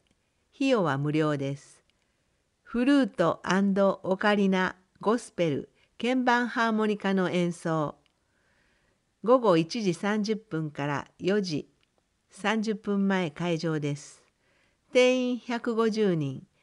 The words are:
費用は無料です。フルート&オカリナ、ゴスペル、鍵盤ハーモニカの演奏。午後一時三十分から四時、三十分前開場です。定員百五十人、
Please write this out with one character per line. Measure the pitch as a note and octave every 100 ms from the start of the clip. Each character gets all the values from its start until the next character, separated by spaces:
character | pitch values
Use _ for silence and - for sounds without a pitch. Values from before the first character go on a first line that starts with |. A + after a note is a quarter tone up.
| _ _ _ _ _
費 | _ C4+
用 | A#3+
は | E3+ C#3
無 | C#3+
料 | D3+ D3+ D3
で | C#3 C#3
す。 | - - _ _ _ _ _ _ _ _
フ | - A#3 B3+
ル |
ー | C#4+ A#3+
ト& | - E3 - - F#3 G3+ G3 G3 -
オ | - F#3+
カ | G#3+ G#3
リ | G3
ナ、 | F#3+ F#3 - _ _
ゴ | - A#3
ス | -
ペ | - E3+
ル、 | C3+ - _ _ _
鍵 | A#3 C4
盤 | B3 A#3+ A#3+
ハ | B3 A3+
ー |
モ | A3 G#3+
ニ | G#3
カ | G3 G3
の | F3+
演 | E3+ F3
奏。 | F3 F3 D#3+ D3 - _ _ _ _ _ _ _ _ _ _ _ _
午 | G3 B3+
後 | A3+ E3+
一 | E3 A#3+
時 | G3+ E3
三 | G3+ G#3+
十 | G#3 G#3
分 | - D#3+ D#3
か | C#3+ C#3+
ら | C#3 - _
四 | F3 G#3
時、 | F#3+ D3+ - _ _ _ _ _ _
三 | - G#3 A3
十 | G#3+ G#3+
分 | G#3 G3+ G3
前 | F#3+ F3
開 | - F3 E3
場 | E3 D#3
で | D3 C#3+
す。 | - - _ _ _ _ _ _ _
定 | B3+ B3+ B3+
員 | B3 B3
百 | - B3 A#3+
五 | A3 A3+
十 | G#3+ G#3
人、 | E3+ C#3+ C3+ - _